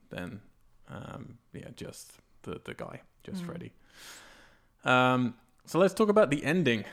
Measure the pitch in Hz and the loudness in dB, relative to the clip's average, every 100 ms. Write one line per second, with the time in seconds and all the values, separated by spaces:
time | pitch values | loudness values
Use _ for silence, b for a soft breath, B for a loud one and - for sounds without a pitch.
0 | - - 90 104 - _ _ _ - - | -16 -12 -12 -12 -18 _ _ _ -18 -16
1 | - - - 120 _ - - - - - | -14 -16 -16 -20 _ -18 -18 -16 -16 -16
2 | - - _ _ - - - - - - | -20 -20 _ _ -14 -14 -12 -14 -14 -14
3 | - _ - 190 175 - - - B B | -20 _ -14 -12 -10 -12 -14 -18 B B
4 | B B B B B B B B - 127 | B B B B B B B B 2 4
5 | 127 127 123 - _ _ - 160 190 190 | 6 4 0 -4 _ _ -4 4 4 4
6 | 214 202 139 147 139 180 139 110 98 | 4 6 4 2 0 2 2 2 -2